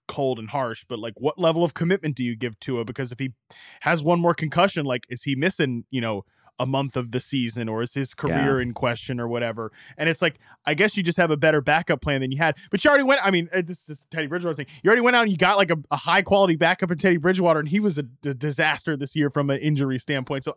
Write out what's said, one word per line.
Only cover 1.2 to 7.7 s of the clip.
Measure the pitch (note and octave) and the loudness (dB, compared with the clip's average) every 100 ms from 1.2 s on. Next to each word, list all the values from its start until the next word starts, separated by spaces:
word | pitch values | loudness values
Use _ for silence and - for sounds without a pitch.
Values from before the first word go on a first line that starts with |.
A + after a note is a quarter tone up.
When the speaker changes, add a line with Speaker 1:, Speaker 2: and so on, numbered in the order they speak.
| B2+ - | -4 0
Speaker 1:
level | E3 D#3+ | 2 2
of | E3+ | 0
commitment | - E3+ G3 D#3 | 0 -2 0 -2
do | C3 | -4
you | B2 A2+ | -4 -4
give | A#2+ A2 | -6 -8
Tua? | - A#2+ | -6 -6
Because | A2+ A#2+ B2+ | -6 -8 -10
if | A#2+ | -8
he | C3 - _ - - - | -10 -10 _ -20 -20 -6
has | D3+ E3+ | -2 0
one | D3 F3 | 2 2
more | E3+ | 2
concussion, | E3 D#3 E3+ G3 E3+ C#3+ | 0 -2 0 0 0 -4
like, | B2 - | -4 -6
is | A#2+ | -8
he | C#3+ | -4
missing, | C3 E3 - C#3 A#2+ - | 0 0 0 -2 -2 -6
you | C3 | -4
know, | A2+ G2+ - _ _ - | -4 -4 -8 _ _ -6
a | |
month | B2+ C3+ C#3 C3 | -2 -2 -2 -4
of | A#2+ | -4
the | B2 | -6
season, | - C3+ A#2 A2+ | -4 -4 -4 -4
or | A2+ | -6